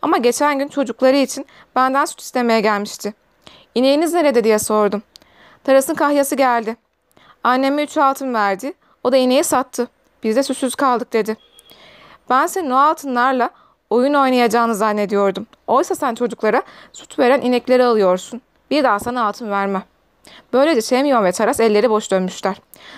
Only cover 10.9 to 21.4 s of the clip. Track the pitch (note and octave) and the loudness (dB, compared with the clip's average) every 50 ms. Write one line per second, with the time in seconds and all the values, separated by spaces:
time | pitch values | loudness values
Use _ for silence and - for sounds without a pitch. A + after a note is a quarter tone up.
10.9 | B3 A3+ - - - A3+ G#3+ A3 A3 - _ _ _ _ _ _ - - - - | 0 -2 -2 -2 -2 -2 -2 -2 -6 -8 _ _ _ _ _ _ -20 -20 -20 -20
11.9 | - - - - - _ _ - B3+ C4 D4+ E4+ - F#4+ F4 C4+ B3+ C4 C#4 D4+ | -20 -20 -20 -20 -20 _ _ -2 0 0 0 0 -2 -4 -4 0 2 2 2 2
12.9 | E4 D#4 C#4+ C#4 B3 A#3+ A#3+ C4+ C4 B3+ A#3 - - _ _ _ _ _ _ _ | 0 -2 -6 -4 -2 0 0 0 0 0 -2 -4 -6 _ _ _ _ _ _ _
13.9 | G#3+ A#3+ B3 C#4+ D4 C#4+ C4+ B3+ B3+ B3 A#3+ A#3 G3 A#3+ A#3 A#3 A3+ F#3+ A3 G#3+ | 0 0 2 2 2 2 2 2 2 2 2 2 2 0 0 0 0 0 -2 -2
14.9 | G#3 G#3 G#3 F#3+ G3+ G3+ G3+ G3 F#3 F#3 G#3+ - _ _ _ - A3 C4 F4+ - | 0 -2 -2 -2 0 0 0 0 -2 -4 -10 -14 _ _ _ 0 0 0 0 -2
15.9 | F#4+ - D4+ B3+ A3+ - B3 G#3+ A#3+ - - G#3+ G#3 C#4 - - - - - - | -4 -4 -4 -6 -4 -4 -4 -6 -4 -2 -2 0 0 0 -2 -6 -12 -20 -20 -20
16.9 | - - - - - - C4+ A#3+ C#4 C4 - B3 B3 A#3+ A#3+ - B3+ B3 B3+ B3 | -20 -20 -20 -10 -2 0 2 2 2 2 2 0 -2 -2 0 2 2 4 4 2
17.9 | A#3 G#3+ G3 F3+ F3+ F#3 - - A#3+ A#3 - _ _ _ _ _ C4 D4+ C4+ B3 | 2 2 2 2 2 0 -4 -10 -14 -16 -16 _ _ _ _ _ -2 0 2 0
18.9 | G#3 G3+ - A#3+ B3 B3+ A3+ G3+ G#3 - B3 G#3 G3+ G3 G3 G3 G3 F#3+ G3 - | 0 -2 -4 -6 -4 -4 -4 -4 -4 -6 -8 -6 -4 -2 -2 -2 -4 -6 -8 -10
19.9 | _ _ _ _ _ _ _ - - - _ _ - B3+ C#4 D#4+ E4 A#3 - - | _ _ _ _ _ _ _ -20 -20 -20 _ _ 0 2 2 4 2 0 0 0
20.9 | B3+ B3+ C#4 D4 C4 A#3 G3+ F3+ F3+ - | 0 0 2 2 2 2 2 0 0 0